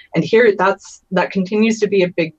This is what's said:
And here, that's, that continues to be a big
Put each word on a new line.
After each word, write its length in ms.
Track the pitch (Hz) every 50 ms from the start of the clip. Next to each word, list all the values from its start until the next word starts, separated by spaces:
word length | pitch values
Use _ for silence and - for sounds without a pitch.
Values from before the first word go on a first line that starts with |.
| - _ -
And 80 | 165 151
here, 320 | - - 220 240 220 196
that's, 460 | - 185 196 190 - - - - - _ - 190
that 180 | 180 190 185
continues 480 | - 196 185 180 214 208 220 226 226 220
to 60 | 208 196
be 140 | 202 196 180
a 60 | 175
big 260 | - - 165 156 -